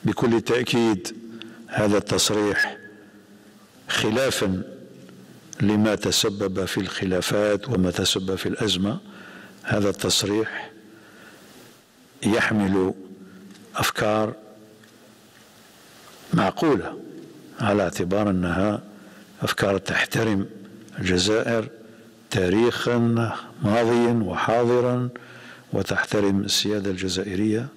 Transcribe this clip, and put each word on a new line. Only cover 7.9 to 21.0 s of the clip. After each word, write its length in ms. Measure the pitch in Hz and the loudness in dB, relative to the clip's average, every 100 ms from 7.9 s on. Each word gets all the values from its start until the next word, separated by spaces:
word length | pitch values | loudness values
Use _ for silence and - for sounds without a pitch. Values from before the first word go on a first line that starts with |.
تسبب 440 | 85 92 101 95 95 | 2 0 0 -2 -4
في 100 | 98 | -4
الأزمة، 540 | - 110 90 98 156 - - - - - - | -2 -2 0 -2 -4 -10 -20 -20 -20 -20 -14
هذا 260 | - 107 101 | -2 0 0
التصريح 840 | - 98 - 98 104 110 - - - - - - - - - - - - - _ - - - 104 | 0 0 0 0 0 -2 -6 -12 -18 -20 -20 -20 -20 -20 -20 -20 -20 -20 -20 _ -20 -20 -4 0
يحمل 680 | 110 - 107 98 98 95 - - - - - - - - - | 2 2 2 2 2 2 -2 -14 -18 -20 -20 -20 -20 -10 -2
أفكار 580 | - - 107 107 107 120 - - - - - - - - - - - - - - - - - - - | -2 0 2 2 0 -4 -18 -20 -20 -20 -20 -20 -20 -20 -20 -20 -20 -20 -20 -20 -20 -20 -20 -20 -2
معقولة 640 | 165 190 - 165 113 - - - - - - - - | 2 2 2 2 2 -2 -12 -16 -18 -18 -20 -20 -6
على 240 | 101 101 | 0 0
اعتبار 460 | 90 - 87 98 104 | 0 -2 -2 0 2
أنها 520 | 92 87 85 104 104 - - - - - - | 0 0 0 0 -2 -8 -20 -20 -20 -20 -6
أفكار 360 | 117 - 104 98 | -4 0 2 0
تحترم 680 | - 87 - 123 113 98 92 - - - - | 0 -2 0 0 0 0 -4 -10 -18 -20 -16
الجزائر 680 | - | -6